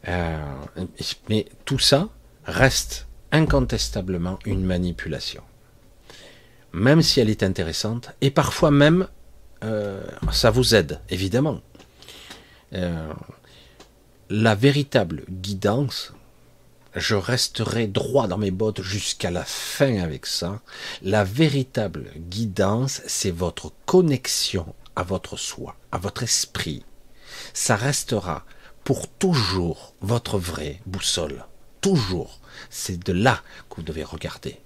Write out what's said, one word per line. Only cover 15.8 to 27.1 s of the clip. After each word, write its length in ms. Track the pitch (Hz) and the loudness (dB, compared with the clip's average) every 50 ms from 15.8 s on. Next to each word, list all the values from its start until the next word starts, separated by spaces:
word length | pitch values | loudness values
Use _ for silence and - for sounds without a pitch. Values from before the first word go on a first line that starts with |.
| 147 120 - - - - - - - - _ _ _ _ _ _ _ _ _ _ _ _ - | 0 -2 -4 -8 -12 -12 -16 -20 -20 -20 _ _ _ _ _ _ _ _ _ _ _ _ -8
je 180 | - 90 - 113 | -4 0 2 2
resterai 720 | 101 87 - 123 127 - - - - 113 - 104 117 117 | 2 2 0 0 0 0 -2 -2 -4 -4 -2 0 -2 -2
droit 420 | 104 98 113 - - - 139 120 | 0 0 -2 -2 2 2 2 2
dans 120 | 101 90 101 | 2 0 0
mes 100 | 107 98 | 0 -2
bottes 320 | 92 92 110 110 104 - | 0 0 -2 -2 -2 -4
jusqu'à 480 | 90 92 98 101 - - - - - 90 | -6 -4 -4 -4 -4 -4 -6 -4 -4 -2
la 140 | 87 87 - | -2 -4 -6
fin 560 | - - - - - - - 143 135 117 98 | -6 -8 -8 -8 -8 0 2 2 2 2 0
avec 260 | 90 82 73 64 - | 0 -2 -4 -6 -8
ça. 340 | - - - 85 87 101 107 - - - - - - - - - | -6 -6 -4 -4 -6 -6 -8 -12 -18 -18 -14 -12 -12 -14 -8 -2
La 200 | 95 104 107 101 | 0 2 2 2
véritable 840 | 95 104 131 160 151 131 139 127 - - - - 170 - - 64 - - | 2 2 2 2 2 4 0 -2 -2 -2 -2 -2 -2 -4 -8 -12 -12 -14
guidance, 880 | 76 82 87 90 104 117 107 92 104 98 95 104 117 131 135 - - - | -14 -12 -8 -6 -4 -4 -4 0 2 2 2 2 2 0 -2 -4 -6 -8
c'est 240 | - - - - 101 | -6 -4 -2 -2 -2
votre 440 | 87 85 90 85 - - - 78 - - - | -2 -2 -2 -4 -4 -6 -12 -14 -14 -10 -2
connexion 880 | - - 185 180 156 139 120 - - - - - - - 92 80 - - - - - - | 4 6 6 6 6 2 0 -2 -4 -4 -2 -2 -2 -2 -4 -6 -6 -12 -18 -20 -10 -6
à 80 | - 87 | -6 -4
votre 340 | 87 95 90 - - - | -2 -4 -6 -6 -8 -10
soi, 380 | - - - - - - - - - - - | -8 -8 -8 -8 -10 -12 -14 -14 -18 -14 -8
à 80 | - 101 | -8 -4
votre 240 | 87 104 - - 127 | -4 -4 -4 -4 -2
esprit. 600 | 113 - - - - - - - 80 73 - - - - - - - | 0 0 0 -2 -4 -6 -6 -6 -6 -6 -8 -10 -18 -20 -20 -20 -20